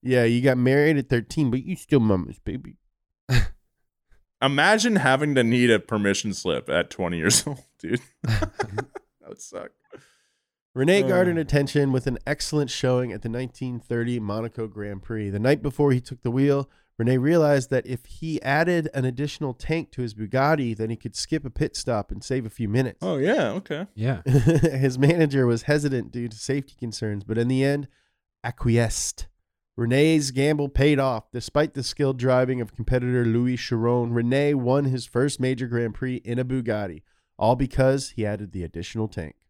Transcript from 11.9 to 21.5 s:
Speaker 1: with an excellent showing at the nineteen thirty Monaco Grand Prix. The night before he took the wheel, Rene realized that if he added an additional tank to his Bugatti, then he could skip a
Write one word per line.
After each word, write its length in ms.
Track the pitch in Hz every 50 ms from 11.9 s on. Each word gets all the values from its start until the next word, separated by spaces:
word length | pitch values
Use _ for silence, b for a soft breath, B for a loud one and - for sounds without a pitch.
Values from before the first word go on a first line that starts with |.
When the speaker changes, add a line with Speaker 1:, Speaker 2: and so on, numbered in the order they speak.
Speaker 1:
with 160 | 131 131 -
an 100 | 139 123 - -
excellent 440 | - 147 - - - - 151 143 123
showing 400 | - - - 127 127 127 127 120
at 100 | 98 104
the 80 | - 117
nineteen 500 | 113 120 127 123 _ - 131 127 123 117
thirty 400 | - _ 120 117 117 120 123 120
Monaco 480 | 107 104 101 110 113 113 - - 113
Grand 360 | 110 90 104 104 104 101 98 -
Prix. 260 | - 117 110 107 101
The 100 | 98 101
night 220 | 110 127 147 -
before 300 | 110 143 127 - 147 143
he 100 | 131 127
took 220 | 120 - 127 120 _
the 80 | 123
wheel, 380 | 117 131 135 143 139 139 139 _ _ _ _ _ _
Rene 200 | - 113 120 127 131
realized 500 | 123 147 170 170 156 147 147 139 123 -
that 160 | 135 127 -
if 200 | - 127 120 _
he 360 | - - - - 160 156 -
added 480 | - 135 123 151 165 175 180 170 151 156 -
an 100 | 139 127
additional 480 | 131 127 123 147 147 - - 156 135 123
tank 380 | _ - - 160 165 160 _
to 100 | _ -
his 140 | 123 117 107
Bugatti, 600 | 107 110 98 110 131 135 147 160 151 135 117 110
then 140 | 104 113 110
he 60 | 117
could 200 | 110 _ 113 -
skip 300 | - - - 156 175 -
a 40 | 131